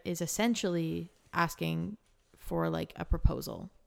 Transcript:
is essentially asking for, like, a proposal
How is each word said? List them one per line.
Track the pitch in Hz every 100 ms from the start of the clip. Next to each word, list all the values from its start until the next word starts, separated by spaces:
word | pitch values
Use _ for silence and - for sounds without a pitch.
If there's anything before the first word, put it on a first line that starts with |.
is | - 175
essentially | 165 - 226 226 196 175 165 170 170 _ _
asking | 190 - - 165 160 175 214 _ _ _ -
for, | - 85 82
like, | 82 - -
a |
proposal | 85 - - 64 - - - -